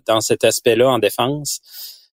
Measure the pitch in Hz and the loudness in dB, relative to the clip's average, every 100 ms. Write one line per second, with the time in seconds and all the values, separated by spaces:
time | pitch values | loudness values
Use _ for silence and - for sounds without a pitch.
0 | - 110 - 110 117 - 123 113 131 120 | -2 0 0 0 0 2 0 4 2 2
1 | 101 - 123 147 143 - _ - - - | 0 0 -4 -4 -8 -10 _ -20 -20 -20
2 | _ | _